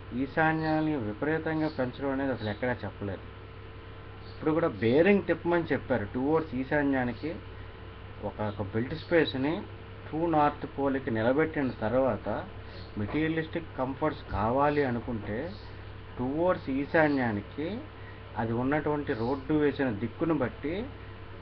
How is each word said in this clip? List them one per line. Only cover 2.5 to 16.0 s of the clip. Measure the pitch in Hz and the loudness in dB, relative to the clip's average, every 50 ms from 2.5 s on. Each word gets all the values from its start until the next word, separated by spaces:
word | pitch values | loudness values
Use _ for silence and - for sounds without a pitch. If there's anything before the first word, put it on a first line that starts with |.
ఎక్కడా | 101 - 127 123 123 - - | -2 0 0 -2 0 -2 -4
చెప్పలేదు. | 95 - - 101 98 92 - - - - - - - - - - - - - - - - - - - - - - - | -8 -6 -6 -6 -6 -6 -6 -10 -12 -14 -14 -14 -14 -14 -14 -14 -14 -14 -14 -14 -14 -14 -14 -14 -14 -14 -12 -12 -12
ఇప్పుడు | - - 143 156 | -6 -2 2 2
కూడా | 151 170 165 156 | 4 4 4 2
bearing | 117 98 113 113 127 151 170 202 202 190 | 2 2 4 6 8 8 8 8 6 6
తిప్పమని | - 175 165 160 - 170 175 170 160 160 | 4 2 0 0 2 2 2 2 2 2
చెప్పారు | 139 113 - - 127 107 104 101 - 127 | 0 0 0 0 0 0 0 -2 -2 0
towards | 131 147 160 160 156 - 123 | 2 2 2 2 2 0 -4
ఈశాన్యానికి. | 127 131 127 151 147 139 139 135 131 123 120 104 - 143 156 180 - - - - - - - - - - - - - - - - - 104 | -4 -2 0 2 2 4 4 2 2 0 0 -2 -4 -6 -6 -6 -8 -10 -12 -12 -12 -12 -12 -14 -14 -14 -14 -14 -14 -14 -14 -10 -8 -8
ఒక, | 101 - - | -6 -4 -4
ఒక | 107 104 101 - | -4 -2 -2 -4
built | 104 98 - 113 123 135 156 | -4 -2 -2 -2 -2 -2 -4
స్పేస్ని | 156 - - 175 160 143 - - 131 135 151 170 208 - - - - - - - - - - | -6 0 4 4 4 4 4 2 0 0 0 0 -2 -4 -8 -10 -12 -14 -14 -14 -12 -10 -6
true | 151 156 170 | -4 -2 2
north | 170 156 151 147 143 - - 139 - - 139 | 4 6 6 6 4 4 0 -6 -6 -2 0
పోల్కి | 139 139 131 131 131 - | 0 2 2 0 0 0
నిలబెట్టిన | 113 110 110 123 131 151 156 156 - 147 135 123 | 2 4 4 4 4 4 2 2 2 0 0 0
తర్వాత | 113 - 110 107 120 131 135 127 107 - - 98 113 147 190 - - - - - - - - - - 104 | 0 -2 0 2 2 4 4 4 2 0 -2 -4 -4 -4 -6 -8 -10 -12 -12 -12 -12 -12 -12 -8 -6 -4
materialistic | 104 - 143 151 160 160 160 160 156 - - 170 165 - - 131 | -4 0 0 2 2 2 2 0 -2 -2 -4 -6 -6 -6 -4 -4
comforts | 127 131 135 135 156 151 135 - - - | -2 -2 -2 0 0 0 0 -2 -6 -4
కావాలి | 95 98 104 113 127 139 143 147 147 147 143 | -2 0 2 2 4 4 4 4 4 4 2
అనుకుంటే | 127 120 117 101 127 117 107 104 104 104 120 156 180 208 - - - - - - - - - | 2 0 -2 -2 -4 -6 -4 -4 -4 -4 -4 -4 -6 -8 -10 -12 -14 -14 -12 -12 -12 -14 -14